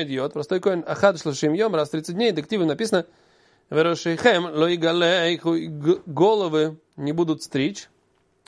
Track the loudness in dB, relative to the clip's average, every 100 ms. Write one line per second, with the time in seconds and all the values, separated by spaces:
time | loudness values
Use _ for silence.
0 | -2 -4 -4 -6 -4 0 0 -2 -4 2
1 | 2 2 -4 -2 0 2 0 0 -2 -4
2 | -6 -2 0 0 -2 0 0 0 0 0
3 | -2 _ _ _ _ _ -4 0 2 0
4 | -2 0 2 2 0 0 0 2 0 2
5 | 2 2 0 0 -2 -2 -4 -4 0 0
6 | 0 2 2 4 0 0 0 -4 _ -8
7 | -4 -2 -2 -2 -4 -2 -2 -4 -16 _
8 | _ _ _ _